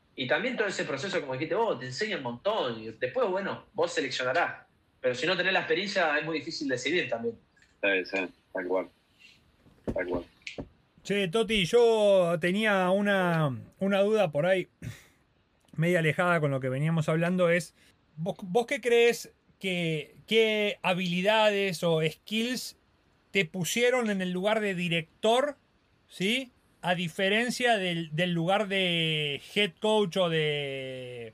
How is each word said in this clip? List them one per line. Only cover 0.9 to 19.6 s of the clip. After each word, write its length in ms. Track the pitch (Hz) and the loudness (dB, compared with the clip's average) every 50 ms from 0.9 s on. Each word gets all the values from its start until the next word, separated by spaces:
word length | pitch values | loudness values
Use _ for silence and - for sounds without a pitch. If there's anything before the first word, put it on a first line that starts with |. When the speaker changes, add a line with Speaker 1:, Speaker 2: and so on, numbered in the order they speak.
| - 135 202 190 165 165 | -4 -6 -4 -4 -4 -4
Speaker 1:
como 120 | 143 131 | -4 -4
dijiste 240 | 131 135 156 151 165 | -6 -6 -4 -2 0
vos, 240 | 208 226 208 156 127 | 0 0 0 0 -4
te 60 | 131 | -6
enseña 320 | 127 127 - 214 214 180 151 | -8 -6 -4 -4 -4 -4 -4
un 40 | |
montón, 600 | 131 120 120 - - 196 220 196 151 123 113 110 | -6 -8 -8 -4 -4 -2 -2 0 -2 -4 -4 -6
y 100 | 110 113 | -10 -12
después, 360 | - - - 123 - 254 247 196 | -8 -6 -6 -4 0 0 0 0
bueno, 380 | 180 196 196 143 117 - - _ | 0 -2 -4 -6 -8 -10 -12 _
vos 200 | - - 170 170 | -2 -2 -2 -2
seleccionarás, 720 | - 156 139 123 - - 127 127 127 120 117 - - - - _ _ _ _ _ _ - | 0 -4 -4 -4 -4 -4 -2 0 0 0 0 -2 -4 -12 -18 _ _ _ _ _ _ -2
pero 160 | - 127 123 | -2 -2 0
si 100 | - 156 | 0 -2
no 100 | 165 185 | -2 0
tenés 180 | 175 170 190 185 | 0 0 0 0
la 60 | 175 | 0
experiencia, 560 | 156 - 160 170 202 196 - 190 170 156 147 | 0 0 -2 -2 -2 -2 0 0 0 2 0
es 80 | 151 156 | 0 -2
muy 140 | 160 160 143 | -2 -6 -6
difícil 300 | 127 165 156 - 151 135 | -6 -8 -8 -6 -2 -2
decidir 400 | 127 120 - 139 170 175 156 127 | -2 -2 -2 -2 -2 -2 -2 -2
también. 260 | 120 113 117 117 113 - _ _ _ _ _ _ _ - | -4 -4 -4 -6 -6 -8 _ _ _ _ _ _ _ -4
Speaker 2:
Sí, 220 | - 98 98 92 90 | -2 0 0 0 -2
sí, 240 | - 95 95 92 90 - _ _ _ | -4 -4 -6 -6 -6 -10 _ _ _
tal 140 | - 92 90 90 | -10 -8 -4 -2
cual, 200 | 90 92 85 - _ _ _ _ _ _ - - - _ _ _ _ _ _ - _ _ - - | -2 -2 -2 -4 _ _ _ _ _ _ -20 -20 -20 _ _ _ _ _ _ -20 _ _ -10 -6
tal 140 | - - - | -4 -4 -4
cual. 180 | 359 - 87 - - _ _ - - - - - - _ _ _ _ _ - | -4 -4 -6 -6 -10 _ _ -18 -16 -14 -14 -14 -16 _ _ _ _ _ -16
Speaker 3:
Che, 240 | - - 196 202 196 | -6 -4 -2 -2 -2
Toti, 380 | 175 160 226 220 190 226 208 180 | 0 0 0 0 2 2 0 2
yo 760 | 156 233 240 240 233 226 220 208 202 196 190 175 170 175 160 | 4 4 6 6 6 6 6 6 6 6 6 4 4 2 0
tenía 500 | 180 175 185 208 220 214 202 190 180 180 | 0 0 2 2 2 2 4 4 4 4
una, 600 | 190 202 208 202 202 190 180 175 170 160 156 139 123 107 - - _ - | 2 2 2 2 2 4 2 2 2 2 2 0 0 -4 -10 -14 _ -2
una 220 | 190 196 202 190 | 0 2 4 4
duda 280 | 202 208 220 214 190 160 | 4 4 4 2 2 2
por 160 | 147 147 160 | 2 0 2
ahí, 220 | 185 190 185 - - _ - - - - - - _ _ _ _ _ _ _ _ _ _ _ _ _ - | 2 2 2 0 -6 _ -14 -14 -14 -14 -16 -20 _ _ _ _ _ _ _ _ _ _ _ _ _ -4
media 240 | 156 160 175 180 165 | -2 0 2 2 4
alejada 400 | 160 151 147 - 180 175 175 165 | 2 2 2 2 2 2 2 2
con 140 | 147 143 | 2 0
lo 80 | 139 131 | 0 0
que 80 | 131 127 | -2 -2
veníamos 400 | 127 135 151 160 165 160 151 175 | -2 0 0 0 2 2 2 2
hablando, 420 | 160 165 170 175 185 180 180 170 | 0 0 2 0 2 2 4 4
es, 240 | 170 180 160 - _ _ _ _ _ _ _ _ - | 4 2 0 -4 _ _ _ _ _ _ _ _ -12
¿vos, 220 | 147 165 196 170 - | -8 -8 -8 -8 -8
vos 240 | 214 180 175 240 233 | -8 0 0 0 0
qué 140 | - 285 233 | 0 -4 -2
crees 520 | 226 240 233 233 233 240 233 - - - _ _ _ _ _ | 0 2 4 6 6 4 2 0 -6 -16 _ _ _ _ _
que, 560 | - | -8